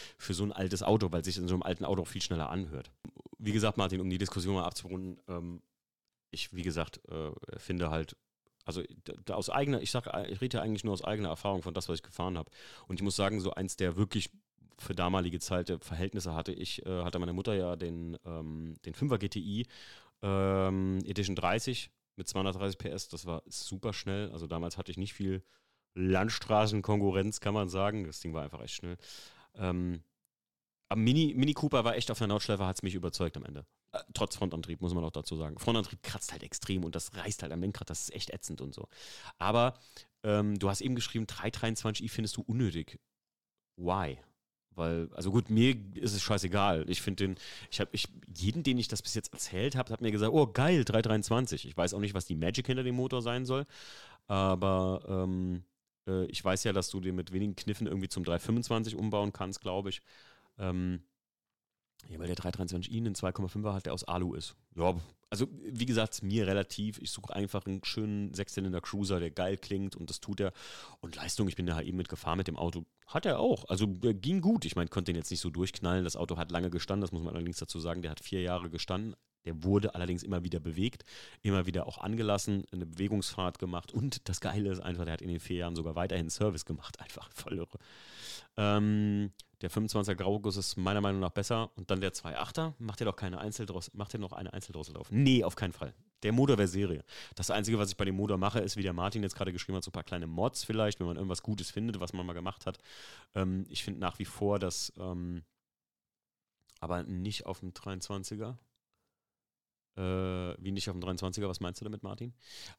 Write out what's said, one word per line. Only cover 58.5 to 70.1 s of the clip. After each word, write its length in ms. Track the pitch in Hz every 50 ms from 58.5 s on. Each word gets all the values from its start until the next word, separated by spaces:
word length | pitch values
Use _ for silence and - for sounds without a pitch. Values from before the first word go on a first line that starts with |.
| 113 120 117 - 117 113 110 113 110
umbauen 360 | - 107 107 104 101 104 101
kannst, 280 | - - 95 95 95 -
glaub 260 | - 98 92 101 98
ich. 160 | 95 - - - - - - - - - _ _ _ _ -
Ähm, 460 | 98 92 92 90 90 90 90 85 - _ _ _ _ _ _ _ _ _ _ _ _ _ _ _ _ _ _ - - -
ja, 100 | 82 78
weil 80 | 87
der 100 | 87 87
drei 140 | - - 90
dreiundzwanzig 420 | - - 90 85 92 87 87 -
i 40 | 113
einen 180 | 113 117 110 92
zwei 160 | - 95 92
Komma 160 | - - 95
fünfer 280 | 87 - 104 107 104 98
hat, 120 | 95 -
der 80 | - -
aus 100 | 90 -
Alu 300 | - 87 90 90 87 -
ist. 220 | 80 - - - _ _ _ -
Ja, 260 | 82 85 92 90 82 80 - - _ _ -
also 180 | 107 101 135 - - 135
wie 240 | - 104 123 113 120
gesagt, 360 | 131 113 110 110 - - -
mir 240 | 101 95 104 113 101
relativ. 520 | 95 98 101 95 - - - 104 107 104 -
Ich 120 | - -
suche 240 | - - 95 - -
einfach 300 | 98 101 98 - 98 -
einen 180 | 101 95 95
schönen 520 | - - - 113 107 107 104 104 101 95 76
Sechszylinder-Cruiser, 840 | 95 101 - - 98 98 92 90 87 - - - 104 98 95 95 87
der 100 | 85 80
geil 260 | - - 90 95 98
klingt 400 | - - - 101 98 98 95 -
und 140 | - 85 -